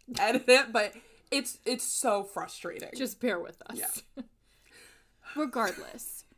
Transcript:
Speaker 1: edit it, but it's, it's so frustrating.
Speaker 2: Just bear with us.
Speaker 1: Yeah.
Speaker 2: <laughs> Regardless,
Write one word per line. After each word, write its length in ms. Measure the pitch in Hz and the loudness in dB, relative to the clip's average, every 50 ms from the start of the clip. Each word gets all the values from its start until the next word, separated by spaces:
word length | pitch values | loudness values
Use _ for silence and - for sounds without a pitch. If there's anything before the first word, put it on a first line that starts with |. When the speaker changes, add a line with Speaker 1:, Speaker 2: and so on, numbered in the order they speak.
| _ - 240 - | _ -6 -2 2
Speaker 1:
edit 300 | 196 220 247 254 - 247 | 2 4 2 4 8 8
it, 240 | 254 269 269 233 | 8 8 8 6
but 220 | 220 226 208 202 - 226 - - - - _ - | 2 2 2 0 -2 -10 -20 -20 -20 -20 _ -2
it's, 280 | - 277 - - - - - | -2 -2 -2 -2 -8 -6 -4
it's 200 | - 254 247 - | -2 -2 -2 -2
so 400 | - - - - 233 208 202 196 | -2 -2 0 2 2 2 2 0
frustrating. 680 | 196 - - 165 165 - - - - - - - - - | -4 -6 -8 -8 -8 -10 -10 -10 -10 -10 -10 -10 -8 -6
Speaker 2:
Just 240 | 240 262 - - - | -4 -4 -4 -4 -2
bear 180 | 240 240 190 170 | -2 0 0 -2
with 240 | - - - - - - | -4 -8 -12 -16 -16 -12
us. 80 | - 415 - - - - - - - | -8 -6 -6 -6 -6 -8 -10 -14 -16
Speaker 1:
Yeah. 60 | 269 | -16
Speaker 2:
<laughs> 1120 | - - _ _ _ _ _ _ _ _ - - - - - - _ _ _ _ - - - | -16 -16 _ _ _ _ _ _ _ _ -20 -20 -20 -20 -20 -20 _ _ _ _ -18 -8 -4
Regardless, 880 | 294 302 254 240 240 220 185 180 - - - - - - - - - - _ _ | -4 -2 -2 0 0 0 0 -2 -6 -10 -14 -14 -12 -12 -12 -14 -14 -16 _ _